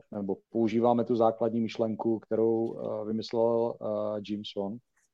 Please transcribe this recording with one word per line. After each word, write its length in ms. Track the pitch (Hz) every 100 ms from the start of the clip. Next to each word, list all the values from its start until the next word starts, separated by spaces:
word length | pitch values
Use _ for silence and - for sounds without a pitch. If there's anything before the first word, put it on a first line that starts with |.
| -
nebo 260 | 104 98 95 _
používáme 540 | 117 113 113 117 120 113
tu 100 | 117
základní 460 | 113 113 117 117
myšlenku, 580 | 110 - 113 104 117 110
kterou, 580 | - 110 113 113 113 -
eh, 260 | 117 110 107
vymyslel, 720 | 110 107 120 113 117 117 -
eh, 400 | 110 107 104 107 101
Jameson, 480 | 104 104 101 98 120 - _ _